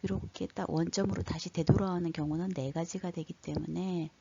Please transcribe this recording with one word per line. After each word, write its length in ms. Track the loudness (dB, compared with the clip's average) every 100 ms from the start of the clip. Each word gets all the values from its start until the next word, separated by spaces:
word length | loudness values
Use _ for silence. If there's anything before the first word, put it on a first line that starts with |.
요렇게 440 | -2 -4 -4 -6 -8
딱 220 | -4 -2
원점으로 540 | 0 0 2 0 0
다시 260 | -2 -4 -4
되돌아오는 600 | -2 6 8 8 0 0
경우는 380 | -2 0 0 0
네 220 | -2 -2
가지가 400 | -2 -4 -4 -6
되기 220 | -6 -8
때문에 760 | -10 -6 -4 -4 -4 -2 -2 -4 -8